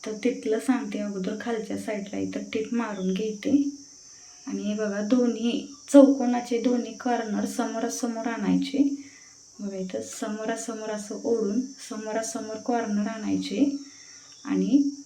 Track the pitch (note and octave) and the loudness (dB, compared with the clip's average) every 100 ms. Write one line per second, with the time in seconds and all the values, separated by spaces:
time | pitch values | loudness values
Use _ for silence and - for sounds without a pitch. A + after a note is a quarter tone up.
0 | A3+ G#3+ A#3+ C4+ A3+ G#3+ - A#3+ G#3 G3+ | -6 -2 0 0 0 0 2 0 0 -4
1 | G#3 G3 F#3+ G#3+ A#3+ A3+ G3+ G3+ G#3+ G#3 | -4 -4 -4 -4 -4 -4 -4 -6 -4 -6
2 | F#3+ G3 F#3+ G#3 G3+ A3 G#3+ A#3 A3+ G3 | -4 -4 -4 -4 -4 -4 -2 -2 -2 -2
3 | F#3 F#3+ A3 G#3+ - C#4+ C#4+ - - - | -2 0 -2 -2 2 4 2 -4 -18 -20
4 | - - - - - G3 G3+ G#3+ G#3+ G3+ | -20 -20 -20 -16 -6 -4 -2 -2 -2 -2
5 | G#3 B3 A#3+ A3 A#3 C#4 - - - C#4+ | 2 4 4 2 -2 -2 -6 -16 8 10
6 | C4 - A#3+ A#3+ - A#3 A#3 B3 A3+ A3 | 10 8 2 0 0 0 2 2 0 -4
7 | B3+ A#3 A3 G3+ A3+ - A3+ A3+ - - | 0 0 0 -2 -2 -2 -2 -2 -4 -2
8 | B3 A3+ A#3 A3+ F#3+ F#3 - - C#4+ - | -4 -2 -4 -2 2 2 2 2 2 2
9 | - - - - - - G3+ F#3+ F#3+ A3 | -10 -20 -20 -20 -20 -10 -8 -6 -6 -6
10 | - - A3+ G#3 - A3+ - G#3+ A3 G#3 | -8 -8 -6 -4 -4 -4 -6 -8 -6 -6
11 | - - - A#3 G3+ A3+ B3+ - - A3 | -6 -6 0 2 2 0 -4 -10 -10 -8
12 | A3 A3 A3 A3+ G#3+ G#3+ - A#3+ A3 G#3 | -4 -4 -4 -6 -8 -8 -2 -2 0 0
13 | G#3 G#3+ G3+ F#3+ F#3+ G3+ C#4+ C#4+ - - | 0 -4 -2 -2 -2 2 2 0 -10 -20
14 | - - - - F#3+ F#3+ F#3+ C#4 C#4+ - | -20 -20 -20 -16 -2 0 4 4 4 -2